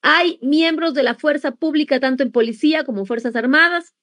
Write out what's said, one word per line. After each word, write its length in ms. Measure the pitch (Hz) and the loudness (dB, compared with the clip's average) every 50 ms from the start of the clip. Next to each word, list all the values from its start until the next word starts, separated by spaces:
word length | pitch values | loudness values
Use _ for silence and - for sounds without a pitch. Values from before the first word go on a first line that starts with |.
Hay 360 | - 269 302 339 349 349 - - | 2 2 2 4 2 0 -2 -4
miembros 520 | 226 262 294 311 320 330 330 302 330 330 254 | -2 0 2 2 2 2 0 0 -2 -2 0
de 80 | 285 | 0
la 120 | 262 240 240 | 0 -2 -2
fuerza 420 | - - 302 294 277 - 285 254 | -2 -2 -2 -2 0 -4 -6 -6
pública, 420 | _ - 311 294 311 302 - 277 262 | _ -4 -2 0 0 0 0 0 0
tanto 240 | 269 262 262 254 | 0 -2 0 0
en 80 | 277 233 | -2 0
policía 540 | - 240 233 233 220 - - 302 311 311 302 | 2 0 0 0 -2 0 0 2 2 2 -2
como 160 | 285 226 196 | -4 -6 -6
en 60 | 196 | -6
Fuerzas 300 | 196 240 226 233 247 233 | -6 -6 -6 -6 -4 -4
Armadas 580 | 233 226 254 269 311 330 339 349 339 339 _ _ _ | -2 0 2 4 4 4 4 2 -2 -6 _ _ _